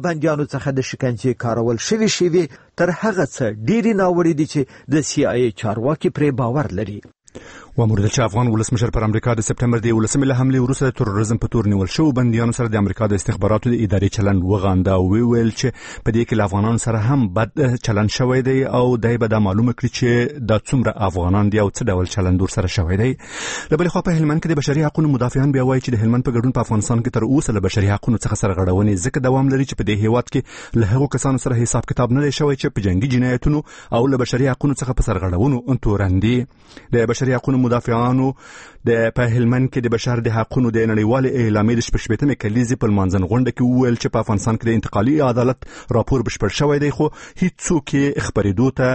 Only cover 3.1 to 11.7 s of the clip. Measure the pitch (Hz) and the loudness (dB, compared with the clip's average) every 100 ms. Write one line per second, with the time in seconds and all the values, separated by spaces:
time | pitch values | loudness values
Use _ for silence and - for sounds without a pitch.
3.1 | 185 143 - 113 107 110 226 220 202 185 | -2 -2 -2 -4 -2 0 2 2 2 2
4.1 | 175 170 147 156 151 131 - - 151 - | 2 2 0 -2 -2 -4 -8 -2 0 0
5.1 | - 120 120 123 - 110 107 123 160 180 | 0 0 2 0 0 -4 -2 -2 -2 -2
6.1 | - 147 131 117 139 101 90 101 104 - | 0 0 0 0 -2 -2 -4 -6 -8 -16
7.1 | _ _ - - - - - 113 107 101 | _ _ -20 -20 -20 -8 0 2 2 0
8.1 | - 110 101 123 110 107 113 117 120 107 | 0 0 0 0 0 0 0 0 0 0
9.1 | 107 123 113 - 123 120 117 117 113 110 | 0 0 -2 -2 -2 0 0 2 2 2
10.1 | 143 135 127 131 131 123 135 135 - 113 | 0 0 2 2 2 0 0 -2 0 -2
11.1 | 98 110 117 - 120 101 | 0 0 -2 0 0 0